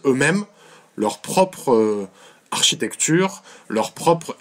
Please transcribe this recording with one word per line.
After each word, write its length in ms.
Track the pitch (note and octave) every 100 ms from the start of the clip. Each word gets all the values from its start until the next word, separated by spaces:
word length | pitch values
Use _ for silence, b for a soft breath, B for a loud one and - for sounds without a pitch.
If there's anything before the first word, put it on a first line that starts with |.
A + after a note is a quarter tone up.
| C#3+
eux-mêmes 400 | B2+ D3 G3 G#3 B B B B -
leur 200 | G#2+ -
propre, 540 | - F#3 F#3 - -
euh, 340 | A2+ G#2+ G#2 F#2+ B B B _
architecture, 920 | - - - A2 - - E3 F#3+ F#3+ B B -
leur 220 | A2 G#2+
propre 440 | - D#3+ E3 D3 -